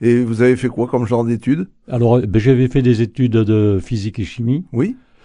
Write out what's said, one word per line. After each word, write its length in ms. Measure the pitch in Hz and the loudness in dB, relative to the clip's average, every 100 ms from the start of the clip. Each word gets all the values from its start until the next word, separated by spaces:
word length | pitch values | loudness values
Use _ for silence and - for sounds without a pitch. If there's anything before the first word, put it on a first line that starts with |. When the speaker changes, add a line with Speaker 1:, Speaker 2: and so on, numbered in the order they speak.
Speaker 1:
Et 220 | 117 120 | 0 2
vous 200 | 117 113 | 0 2
avez 120 | 123 127 | 2 2
fait 120 | 127 | -2
quoi 180 | 104 123 | -4 -4
comme 220 | 123 110 | -2 -2
genre 180 | 120 117 | -2 -2
d'études ? 420 | 117 123 156 190 _ - | -2 -2 -4 -4 _ -8
Speaker 2:
Alors, 300 | 117 117 123 | 0 2 2
ben, 160 | 101 107 | 2 0
j'avais 280 | 113 120 127 | 2 2 2
fait 160 | 139 | 2
des 180 | 123 110 | 2 2
études 300 | 113 - 123 113 | 0 -2 0 2
de 420 | 104 107 104 95 | 2 2 2 0
physique 380 | - 113 104 - | -2 -6 -6 -6
et 40 | |
chimie. 420 | 95 - 117 147 - | -8 -6 -4 -4 -4
Speaker 1:
Oui. 240 | 117 190 254 _ _ | -4 -4 -4 _ _